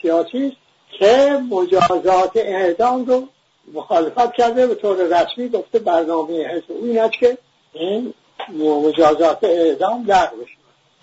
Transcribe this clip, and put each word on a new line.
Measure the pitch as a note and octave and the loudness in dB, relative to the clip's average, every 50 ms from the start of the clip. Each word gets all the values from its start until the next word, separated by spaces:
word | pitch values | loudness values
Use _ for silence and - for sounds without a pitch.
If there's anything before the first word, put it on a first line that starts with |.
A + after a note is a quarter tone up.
| - | -2
سیاسی | E3+ E3 E3+ D#3+ D#3+ - B3+ C#4 | 0 0 0 0 -2 -4 -4 -4
است | C#4 B3+ - _ _ _ _ _ _ - - | -6 -6 -10 _ _ _ _ _ _ -4 2
که | F#3+ G#3 A#3+ C4+ C#4 C#4+ C#4+ C4 B3+ B3 | 4 4 6 6 4 4 2 0 -2 -4
مجازات | G#3+ F#3 F3+ F3 F#3+ F#3 F3 F3 F#3 E3 D3 F#3 F#3 F#3 F#3 F#3 - | -2 -2 0 0 2 2 2 2 2 0 2 2 2 2 2 0 0
اعدام | A3+ G#3 G#3 F#3+ F#3+ F#3+ F3 E3+ - A3+ B3 B3+ B3+ B3 | -2 -2 -2 -2 -2 0 0 0 2 0 0 0 0 0
رو | B3+ B3+ B3+ C4 C4 _ _ _ _ _ _ _ - D3 | 0 0 0 -2 -4 _ _ _ _ _ _ _ -16 -14
مخالفت | D#3 - - G#3 E3+ D#3+ D#3 - A#3+ A#3+ A#3+ - | -14 -6 -2 0 0 0 0 0 0 0 0 0
کرده، | - A#3+ A#3 A#3 B3+ B3+ | 0 0 2 2 2 2
به | B3 G#3+ | 0 0
طور | - - G3+ F#3+ | -2 -2 -2 0
رسمی | F#3 F3+ E3 F3 E3+ E3 - - A#3+ B3 B3 | 0 0 2 2 2 0 0 -4 -8 -6 -4
گفته | A#3 G3 E3+ - - A3+ | -4 -6 -4 -4 -4 -2
برنامه | G#3 F#3+ F3 E3 E3 D#3 E3+ D#3+ D#3 D#3 E3+ E3 D3 D3+ | 0 0 0 0 0 0 -2 -2 -4 -4 -4 -6 -6 -6
حزب | F3 E3+ - - | -6 -8 -8 -10
او | E3+ - A3 | -10 -8 -6
این | A#3+ A#3 A3 | -2 0 0
است | A3 A3 - | 0 0 0
که | - B3+ A#3+ B3+ - _ _ _ _ _ _ - | 2 0 0 0 -2 _ _ _ _ _ _ -12
این | - E3 F#3 G3+ A3+ B3+ - - _ _ _ _ - - - F#3 D3+ | -10 -6 -6 -6 -6 -6 -8 -12 _ _ _ _ -16 -16 -12 -6 -2
مجازات | D3+ D3+ D3+ D3 D3+ D#3 D3+ D#3+ E3 D3+ D#3 D3 E3+ D#3+ D3 - - | 0 0 0 2 2 0 2 4 4 4 4 4 2 0 0 0 0
اعدام | G3 E3+ F3 E3 D#3+ C#3+ C#3 F#3 G3 A#3 B3 A#3 | 0 0 2 2 0 0 0 -2 -2 -2 -4 -2
لغو | G3+ - F3+ E3+ - A#2 | 2 2 2 2 0 -4
بشه. | A2 A#2+ - - _ _ _ _ _ _ _ _ _ | -10 -16 -18 -20 _ _ _ _ _ _ _ _ _